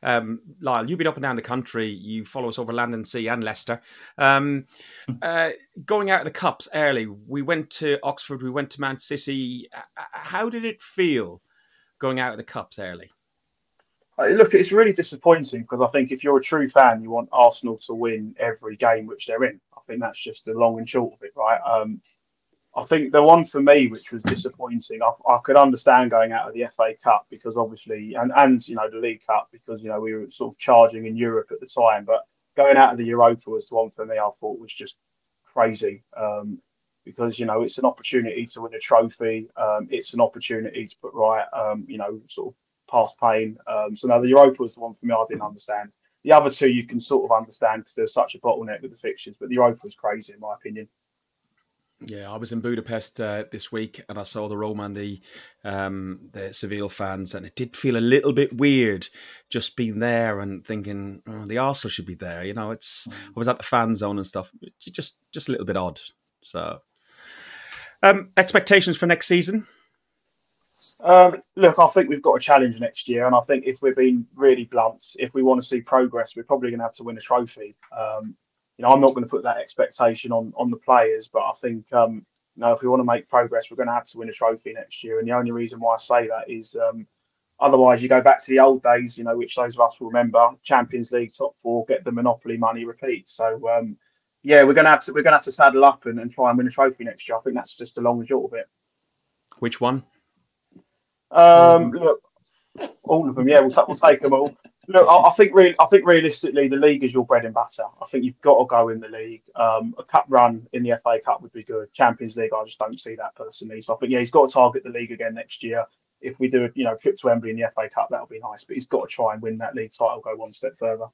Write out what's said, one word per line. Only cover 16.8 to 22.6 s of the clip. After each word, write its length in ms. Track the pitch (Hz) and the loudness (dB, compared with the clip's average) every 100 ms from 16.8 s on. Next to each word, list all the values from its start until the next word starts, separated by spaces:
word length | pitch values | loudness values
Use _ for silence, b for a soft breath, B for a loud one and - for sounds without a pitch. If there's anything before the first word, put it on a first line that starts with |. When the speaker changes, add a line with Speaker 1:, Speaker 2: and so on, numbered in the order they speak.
| 131 113 | 6 4
Speaker 2:
you 80 | 113 | -4
want 200 | 117 120 | -8 -4
Arsenal 460 | - 120 113 123 110 - | 4 4 4 -10 -10 -10
to 80 | 113 | -6
win 400 | 117 110 107 123 | -4 -4 -10 -6
every 380 | 117 110 110 104 | -6 -6 -12 -2
game 320 | 120 113 110 | 0 0 -2
which 180 | - - | -16 -8
they're 180 | 113 | -2
in. 160 | 123 104 _ - | -4 -4 _ -20
I 40 | _ | _
think 120 | 117 | -10
that's 200 | 117 - | -10 -10
just 220 | - 110 - | -16 -16 -10
the 80 | |
long 240 | 113 117 113 | 0 0 0
and 100 | 117 | -6
short 260 | 131 120 _ | -6 -6 _
of 80 | |
it, 80 | 135 - | -20 -6
right? 240 | 110 117 117 | -2 -2 0
Um, 340 | 113 110 107 _ _ _ _ _ _ | -2 -2 -10 _ _ _ _ _ _